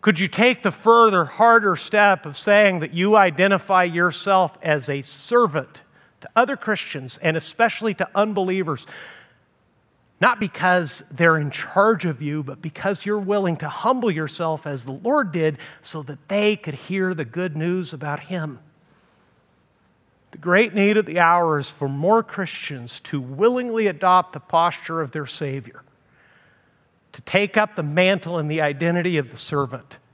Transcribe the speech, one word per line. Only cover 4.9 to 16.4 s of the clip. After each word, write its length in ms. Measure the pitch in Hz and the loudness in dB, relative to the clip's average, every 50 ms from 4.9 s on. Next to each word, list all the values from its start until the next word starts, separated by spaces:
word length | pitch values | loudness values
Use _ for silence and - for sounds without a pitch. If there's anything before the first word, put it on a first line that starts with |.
| 143 139 135 | -6 -6 -6
servant 800 | - - - - - 233 240 240 196 139 151 131 - _ - - _ _ _ _ _ _ _ - | -12 -16 -16 -8 0 2 2 2 2 0 -4 -6 -6 _ -20 -20 _ _ _ _ _ _ _ -20
to 60 | - _ | -2 _
other 220 | 220 247 254 277 | 2 2 2 0
Christians 640 | - - - 214 180 - - - 143 131 127 - - | -6 -4 -4 -4 -4 -4 -10 -10 -12 -12 -12 -14 -2
and 180 | - 165 156 | -2 0 0
especially 560 | 160 - - - - 226 226 - - 214 226 196 | 0 -4 -8 0 2 2 2 2 -2 -4 -4 -2
to 160 | - 185 - - | -2 -4 -4 0
unbelievers? 720 | 196 208 214 208 202 190 185 185 190 185 156 147 120 - - - - - - - - - _ _ _ _ _ _ _ _ _ _ _ _ _ _ _ _ _ _ _ | 0 0 0 0 -2 -2 -2 -2 -2 -2 -2 -4 -6 -8 -16 -20 -18 -18 -20 -20 -20 -20 _ _ _ _ _ _ _ _ _ _ _ _ _ _ _ _ _ _ _
Not 220 | - 233 247 - | 2 2 2 2
because 640 | 220 180 - - - 185 180 180 175 143 - - - _ | -4 -6 -6 -2 2 2 2 2 0 -2 -8 -14 -16 _
they're 260 | 147 131 170 170 160 | -4 2 4 4 4
in 140 | 160 147 147 | 4 0 -4
charge 560 | - - - - - 190 196 220 226 170 - | -6 -8 -12 -4 2 2 4 4 2 2 0
of 160 | 175 151 117 151 | -4 -6 -4 -6
you, 200 | 143 147 151 147 | -6 -6 -6 -6
but 200 | 127 131 - - | -8 -12 -12 -12
because 420 | 160 - - - 196 202 - - | -12 -12 -6 -4 -4 -4 -4 -4
you're 140 | 202 208 214 | -4 -4 -4
willing 400 | 202 185 208 208 196 180 165 - | -2 -2 -2 0 0 -2 -2 -4
to 100 | - 147 | -6 -10
humble 420 | - - - 220 269 254 240 233 | -10 -4 -2 0 0 0 0 -2
yourself 560 | 175 156 156 143 - - 175 160 160 151 - | -2 -2 -6 -8 -6 -6 -4 -4 -4 -6 -6
as 200 | 151 143 135 117 | -8 -10 -10 -10
the 60 | 127 131 | -10 -12
Lord 400 | 139 180 233 277 302 269 185 147 | -8 -4 0 0 0 0 -2 -2
did 260 | 170 160 156 151 - - - - - _ | 0 0 0 -2 -4 -12 -20 -20 -20 _
so 200 | - - 160 147 | -14 -12 -12 -12
that 260 | 123 147 127 _ _ | -12 -16 -18 _ _
they 260 | 196 202 | -2 0